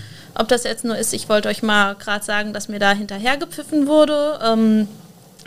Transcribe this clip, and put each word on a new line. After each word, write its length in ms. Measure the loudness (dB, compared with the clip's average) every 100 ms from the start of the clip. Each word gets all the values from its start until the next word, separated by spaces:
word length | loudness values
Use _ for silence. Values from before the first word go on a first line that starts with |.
| -10 -20 -10
ob 140 | -4 0
das 160 | 0
jetzt 200 | 0 -6
nur 120 | -4 -4
ist, 160 | -4
„Ich 140 | -4 0
wollte 200 | 0 0
euch 140 | -2
mal 320 | 0 2 2
grad 300 | -2 -6 -6
sagen, 280 | -4 -4 -4
dass 160 | -8 -8
mir 100 | 0
da 140 | 2
hinterher 440 | 2 -2 -4 -2 -2
gepfiffen 480 | -4 -10 -4 0 4
wurde“, 520 | 6 6 4 -2 0
ähm, 440 | 0 2 4 4 0 -6 -20 -20 -20 -20